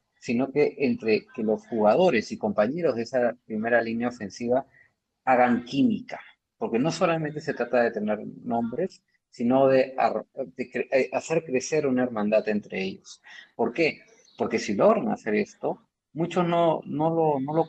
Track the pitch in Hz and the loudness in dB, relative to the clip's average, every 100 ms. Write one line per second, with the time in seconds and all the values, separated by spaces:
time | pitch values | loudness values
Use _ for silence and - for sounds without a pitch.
0 | _ _ - 120 135 147 147 - 131 120 | _ _ -4 -2 0 0 0 0 -2 0
1 | 110 107 - - 110 107 - 117 104 131 | 0 0 -2 -6 -2 -2 -4 2 4 4
2 | 185 117 - 110 107 101 107 165 165 117 | 4 2 -2 -4 -2 0 0 0 -2 -2
3 | 113 131 120 - - 107 117 117 113 113 | -2 0 0 -2 -8 -6 0 0 0 -4
4 | 120 120 98 - 120 127 - _ _ _ | -6 -6 -12 -8 -2 -2 -4 _ _ _
5 | _ _ 131 123 123 117 - 139 123 101 | _ _ 2 4 4 2 -2 0 2 0
6 | - - - _ _ _ - 113 156 156 | -6 -16 -16 _ _ _ -4 0 0 0
7 | 180 160 151 151 143 - 117 123 117 110 | 0 0 -4 -6 -6 -6 0 2 2 0
8 | 104 107 107 - 120 117 117 127 190 - | -2 -4 -6 -12 -4 -2 -2 -4 -6 -8
9 | _ _ _ - 120 131 135 135 127 - | _ _ _ -2 2 4 6 4 2 0
10 | 113 104 - - 131 - 120 120 - 135 | 0 -2 -8 -10 -10 -10 -8 -6 -2 0
11 | 127 131 - 165 - 127 - 156 139 127 | 0 -4 -2 -4 -2 -2 0 0 0 0
12 | 123 113 104 107 107 104 - 95 95 95 | 0 -2 2 2 2 -2 -4 -6 -6 -8
13 | - - - - - - 117 165 151 - | -16 -20 -20 -20 -12 -2 -2 2 0 -2
14 | _ _ _ - 104 113 - 101 190 220 | _ _ _ -6 -2 -2 -2 2 4 4
15 | 113 101 113 107 101 - 143 - _ _ | 0 -4 -2 -2 -2 -6 -6 -6 _ _
16 | _ 147 170 185 170 170 170 151 - 139 | _ -6 -4 -2 0 2 2 0 -4 -2
17 | 160 165 156 143 139 160 | 0 2 2 0 0 0